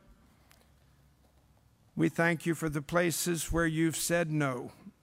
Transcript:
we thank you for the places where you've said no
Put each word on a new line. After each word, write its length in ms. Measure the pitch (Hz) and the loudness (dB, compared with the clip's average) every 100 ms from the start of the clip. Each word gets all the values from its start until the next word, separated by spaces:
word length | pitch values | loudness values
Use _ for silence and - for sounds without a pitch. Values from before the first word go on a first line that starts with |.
| - - _ _ - - _ _ _ _ _ _ _ _ _ _ _ _ _ | -20 -20 _ _ -20 -20 _ _ _ _ _ _ _ _ _ _ _ _ _
we 140 | - 160 | 0 0
thank 360 | - 170 165 | 2 2 2
you 120 | 170 160 | 0 -2
for 120 | 160 | -2
the 140 | 147 | -4
places 680 | 139 170 175 - - 170 - | -2 0 2 0 -2 -2 0
where 140 | 160 165 | 0 2
you've 300 | 160 160 - | 2 0 0
said 360 | - 170 170 | 0 0 0
no 400 | 156 139 123 143 - - - | 0 0 -2 -8 -14 -20 -20